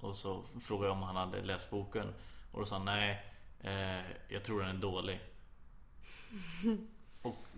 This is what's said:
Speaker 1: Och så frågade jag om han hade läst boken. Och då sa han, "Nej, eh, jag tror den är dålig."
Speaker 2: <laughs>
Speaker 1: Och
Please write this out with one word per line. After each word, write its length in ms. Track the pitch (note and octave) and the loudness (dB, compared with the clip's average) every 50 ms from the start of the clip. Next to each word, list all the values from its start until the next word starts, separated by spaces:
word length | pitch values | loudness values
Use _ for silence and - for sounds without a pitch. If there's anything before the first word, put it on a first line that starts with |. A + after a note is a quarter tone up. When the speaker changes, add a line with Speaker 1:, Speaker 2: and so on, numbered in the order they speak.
Speaker 1:
Och 140 | - G2+ F#2+ | -4 -2 -2
så 280 | - - G2 F#2+ F#2 F#2+ - - A#2+ | 0 0 0 0 0 -2 -6 -6 -6
frågade 280 | - - G#2+ G2 G2+ G2 | -2 2 2 4 6 6
jag 80 | F#2+ | 6
om 60 | F#2+ F#2 | 4 2
han 140 | F#2 F#2 | 2 2
hade 260 | F#2 F#2 F2+ F#2+ G2 F#2+ | 2 2 2 2 0 0
läst 280 | G2 F#2+ F2+ - - | 2 0 0 0 0
boken. 360 | G#2+ G#2 G2 G2+ - A2 G#2 G#2 G#2 - - - - - - - - | 0 0 0 2 0 0 0 0 -2 -6 -8 -10 -8 -10 -10 -6 -2
Och 80 | G#2+ | -2
då 60 | G#2 | 0
sa 100 | F#2+ G2+ | 0 0
han, 80 | F#2+ F#2+ | 2 2
"Nej, 400 | G2+ G2+ G#2 G#2 G2+ G2+ G2+ - - - - - - - - | 4 6 6 6 6 4 2 -2 -6 -10 -12 -12 -12 -10 -6
eh, 400 | - F#2+ G2 G2 F#2+ F#2+ F#2 F#2 F2+ F2+ - - - - | -2 0 0 2 2 2 0 0 -2 -4 -6 -8 -6 -4
jag 160 | G2+ G2+ G2+ | -4 -2 0
tror 160 | A2 A2 G2+ | 0 2 2
den 160 | F#2+ F#2+ F#2+ | 2 2 2
är 40 | F#2+ | 2
dålig." 400 | F#2+ G2 F#2 F#2 F#2 F#2+ F#2 - - | 2 2 2 2 2 2 0 -2 -4
Speaker 2:
<laughs> 1600 | - - - - - - - - - - - - - - - - - - - - - A#3+ G3 F3+ E3 E3 E3+ F#3 A3+ A3 G#3 - - - - - - - - - | -8 -12 -12 -12 -14 -14 -14 -14 -14 -14 -14 -14 -14 -14 -12 -12 -10 -10 -10 -10 -8 -8 -6 -6 -4 -2 2 4 6 6 4 2 -4 -10 -12 -12 -12 -8 -4 -4
Speaker 1:
Och 220 | A#2+ A2+ - - - - | -4 -4 -4 -6 -8 -4